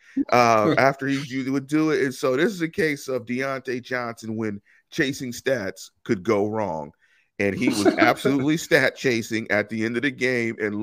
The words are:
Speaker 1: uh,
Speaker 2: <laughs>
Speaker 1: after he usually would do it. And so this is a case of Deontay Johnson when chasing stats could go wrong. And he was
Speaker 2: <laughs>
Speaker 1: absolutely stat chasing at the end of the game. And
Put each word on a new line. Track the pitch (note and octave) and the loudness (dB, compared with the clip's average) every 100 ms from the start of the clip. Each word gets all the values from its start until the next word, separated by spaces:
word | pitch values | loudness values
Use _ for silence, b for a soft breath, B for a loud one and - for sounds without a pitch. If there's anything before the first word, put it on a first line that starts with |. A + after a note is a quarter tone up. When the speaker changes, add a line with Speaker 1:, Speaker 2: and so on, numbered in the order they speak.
| B B - | B B 2
Speaker 1:
uh, | B2 A#2 A2 G#2+ | 4 6 6 4
Speaker 2:
<laughs> | F#2+ | 4
Speaker 1:
after | C3 C#3 C3+ | 4 2 -2
he | C#3 | -4
usually | C#3+ C3 B2+ | -4 -6 -2
would | C3+ C3+ | -4 -2
do | D3+ D#3 | 0 2
it. | C#3+ | 2
And | C3+ | 0
so | A#2+ C3+ C3 | 0 0 2
this | F#3+ | 0
is | F#3 | -2
a | E3 | -4
case | G3 D#3+ C#3+ - | -2 -2 -2 -6
of | B2+ A2 | -6 -4
Deontay | B2 C3+ C3+ B2+ B2 | -4 -4 -6 -6 -8
Johnson | B2 B2+ A#2+ A#2 A2 A2 | -4 -6 -4 -8 -8 -4
when | A2 G2+ - _ _ | -4 -6 -14 _ _
chasing | - C3+ B2 C3 | -2 -2 -2 -10
stats | A#2+ - B2+ F#2+ - - _ | -6 -2 -2 -4 -10 -18 _
could | - A2 | -4 -2
go | F2+ G#2 G#2+ | 2 2 2
wrong. | A2 G2 D#2+ D2 - _ _ _ - | -2 -4 -4 -8 -14 _ _ _ -2
And | G2+ | -2
he | F#2+ B2 | 2 0
was | G#2 G2+ | 4 2
Speaker 2:
<laughs> | - | 4
Speaker 1:
absolutely | A#2+ - C3+ C#3 C#3 D#3+ | 2 4 2 2 0 -2
stat | - D#3 C3 | 2 4 4
chasing | - C3+ A#2 A#2 A2 A#2 | 0 0 0 -2 -4 0
at | G#2 G#2+ | 0 0
the | A2+ | -2
end | A2 A#2+ | -2 -2
of | |
the | C#3 | -4
game. | B2 B2 B2 A#2 A2 | -2 -2 0 -2 -2
And | G#2+ G#2 | -4 0